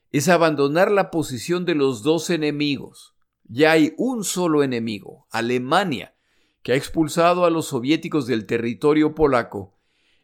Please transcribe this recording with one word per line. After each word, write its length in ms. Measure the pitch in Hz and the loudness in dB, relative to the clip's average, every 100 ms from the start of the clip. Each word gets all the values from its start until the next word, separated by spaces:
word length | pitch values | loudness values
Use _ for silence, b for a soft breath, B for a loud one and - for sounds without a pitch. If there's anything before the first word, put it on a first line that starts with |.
| b | b
es 180 | 143 143 | -2 2
abandonar 640 | 175 165 147 143 156 202 | 4 4 2 2 2 2
la 200 | 202 185 | 2 0
posición 540 | 165 120 120 - 175 | -2 -4 -6 -6 -4
de 120 | 175 160 | -2 0
los 260 | 135 123 | 0 0
dos 260 | 120 165 160 | 0 0 0
enemigos. 880 | 170 151 147 147 139 - - - _ _ _ | -2 -2 -2 -2 -4 -8 -20 -20 _ _ _
Ya 280 | - 113 156 | -10 0 4
hay 220 | 160 147 - | 4 4 0
un 260 | 220 247 | -4 -4
solo 400 | 190 180 175 151 | -6 -2 0 2
enemigo, 640 | 139 120 113 104 - - _ | 2 -2 -4 -8 -10 -20 _
Alemania, 840 | 117 117 123 127 165 196 120 80 _ _ _ _ _ | -6 -2 -2 0 0 0 -4 -8 _ _ _ _ _
que 100 | - | -4
ha 40 | 127 | -2
expulsado 680 | - - 156 175 170 180 | -2 -2 -2 2 2 4
a 60 | 175 | 2
los 160 | 165 151 | 0 -2
soviéticos 600 | 135 123 160 170 160 123 | -4 0 0 0 -4 -2
del 200 | 117 98 | -2 -2
territorio 680 | 117 117 113 147 151 151 | -4 -4 -2 2 2 2
polaco, 640 | 151 151 127 - 101 95 _ _ _ _ _ | 2 2 2 -2 -8 -14 _ _ _ _ _